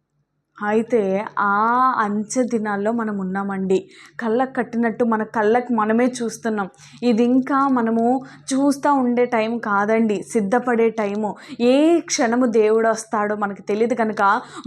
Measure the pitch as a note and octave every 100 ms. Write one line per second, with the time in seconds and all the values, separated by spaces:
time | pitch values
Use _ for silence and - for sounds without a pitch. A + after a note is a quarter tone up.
0 | _ _ _ _ _ - G#3 A3 A3+ A#3+
1 | F#3+ F#3+ G#3+ - G3+ G3+ A3+ A#3+ C4 B3
2 | G#3 G#3 G#3 B3+ A#3+ A#3 G#3+ G3+ G3+ A#3
3 | G#3+ G3+ F#3 F#3+ G3+ G3 F#3+ F#3+ - -
4 | - - A#3 A3+ C4 C4 A#3 A3+ A#3 A3+
5 | A#3+ A3 G#3+ A#3 G#3 A#3+ B3 A#3 G#3+ A3+
6 | B3+ B3+ A#3 - A#3 G#3+ F#3+ - - -
7 | A#3+ A3 A#3+ C4 C4 C#4 C#4 B3+ A3+ A3+
8 | A#3 B3+ - - - C4 C#4+ C#4 D4 C#4
9 | B3 A#3+ B3 A#3+ A3 A#3 A3+ G3+ G#3 A3+
10 | A3+ G3 D3 A#3 G3 A#3+ B3 A#3 A3+ A3
11 | G3+ G3+ G#3+ - - C#4 A#3+ C4+ D#4 E4+
12 | - - A#3+ A#3+ B3+ A3 G#3+ A3 A3+ G#3+
13 | - A3 G#3 G#3+ G#3 G3 - G#3 A3+ A#3+
14 | A3 G#3 G3+ A3+ - -